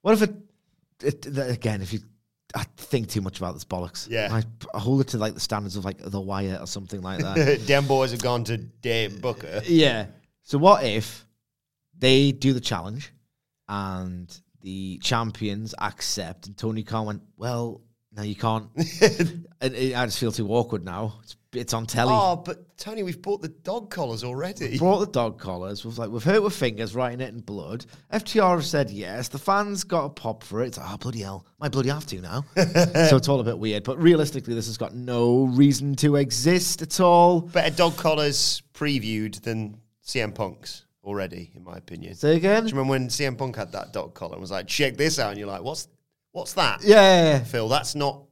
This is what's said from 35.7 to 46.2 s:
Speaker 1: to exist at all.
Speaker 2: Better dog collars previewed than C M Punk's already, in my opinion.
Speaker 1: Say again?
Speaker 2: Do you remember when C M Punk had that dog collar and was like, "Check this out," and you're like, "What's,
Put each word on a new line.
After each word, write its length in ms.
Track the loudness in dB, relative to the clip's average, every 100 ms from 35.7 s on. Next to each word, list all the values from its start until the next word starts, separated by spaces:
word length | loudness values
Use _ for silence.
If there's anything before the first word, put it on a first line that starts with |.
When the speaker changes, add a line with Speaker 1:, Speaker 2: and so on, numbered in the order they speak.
| 6 -2 2
Speaker 1:
to 200 | 2 4
exist 680 | 2 2 2 2 0 -4
at 160 | -4 2
all. 420 | 6 8 8 6
Speaker 2:
Better 340 | 2 0 0 2
dog 220 | 2 2
collars 640 | 0 2 0 0 0 -2 _ -4
previewed 680 | -2 0 -2 -4 -4 -6
than 360 | -6 -6 -6 -12 _ _
C 200 | -6 -4
M 120 | -4
Punk's 520 | -4 -8 -8 -16 -18 _ _
already, 480 | -8 -6 -6 -10 -16 -20
in 80 |
my 140 | -18 -18
opinion. 360 | -16 -14 -14
Speaker 1:
Say 220 | -2 2 4
again? 280 | 4 2
Speaker 2:
Do 60 | 2
you 60 | -2
remember 160 | 0
when 180 | 0 -2
C 140 | -2 -4
M 100 | -4
Punk 220 | -8 -6
had 140 | -8
that 200 | -10 -8
dog 220 | -10 -10 -12
collar 180 | -12
and 80 | -12
was 100 | -8
like, 160 | -8 -6
"Check 300 | -2 -2 0
this 220 | 0 0
out," 100 | -2
and 80 | -4
you're 100 | -6
like, 140 | -8
"What's, 240 | -8 -10 -12 _ _ _